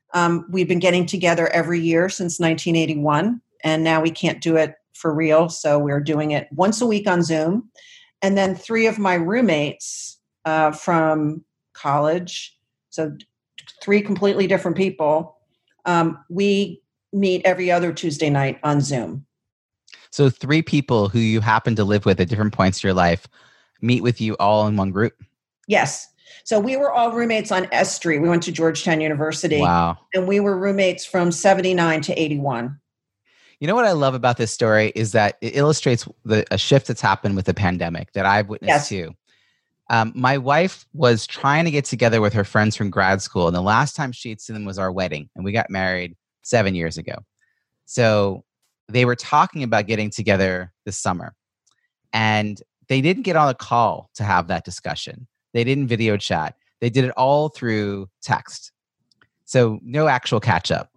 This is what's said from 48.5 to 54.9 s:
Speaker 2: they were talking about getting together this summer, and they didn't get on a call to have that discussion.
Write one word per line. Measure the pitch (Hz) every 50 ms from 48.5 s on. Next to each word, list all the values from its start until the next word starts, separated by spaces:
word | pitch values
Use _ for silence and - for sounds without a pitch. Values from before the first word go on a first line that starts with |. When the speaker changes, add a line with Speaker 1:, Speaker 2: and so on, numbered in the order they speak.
| _ _ _ _ _ _ _ -
Speaker 2:
they | 104 123 123
were | 123 123
talking | 120 - - - 151 175 190 - 160 135
about | 113 113 107 104
getting | 95 113 104 107 104
together | - - 101 104 98 95 95 92 92 90 92 90 _ _ _
this | 104 95 -
summer, | - 104 90 87 82 78 - _ _ _ _ _ _ _ _ _ _ _ _ _ _ _
and | - 110 110 107 107 107 107 104 104 - - _ _ _ _ -
they | 135 135
didn't | 131 165 190 254 240
get | 196 170
on | 160 151 139
a | 127
call | - - - 123 120 117 101 80 - - _ _
to | - 107
have | 104 95 90 85
that | 85 92 85 -
discussion. | - 90 - - 76